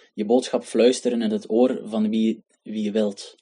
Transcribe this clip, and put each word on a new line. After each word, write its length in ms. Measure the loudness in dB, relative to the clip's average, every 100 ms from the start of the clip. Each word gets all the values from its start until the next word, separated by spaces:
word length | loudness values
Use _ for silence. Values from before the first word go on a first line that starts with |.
| _
je 120 | -8 0
boodschap 380 | 2 2 -4
fluisteren 580 | -2 4 4 4 -2 -2
in 100 | -2
het 200 | -2 -2
oor 300 | 2 2 0
van 260 | -4 -2 0
wie, 340 | 2 0 -2 _ _
wie 200 | -12 -6
je 80 | -2
wilt, 440 | 0 -2 -4 -16 _